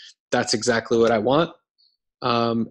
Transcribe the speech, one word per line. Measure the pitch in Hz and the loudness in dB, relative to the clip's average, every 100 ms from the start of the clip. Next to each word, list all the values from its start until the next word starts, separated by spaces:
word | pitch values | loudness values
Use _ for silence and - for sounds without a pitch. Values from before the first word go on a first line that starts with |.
| - - _ | -20 -20 _
"That's | 123 117 | -4 -2
exactly | 117 110 113 - 117 | -2 -2 -2 0 2
what | 113 | 2
I | 117 | 2
want"? | 113 143 170 - _ _ _ _ _ _ | 2 0 0 -6 _ _ _ _ _ _
Um, | 131 120 117 117 113 | -4 0 0 -2 -4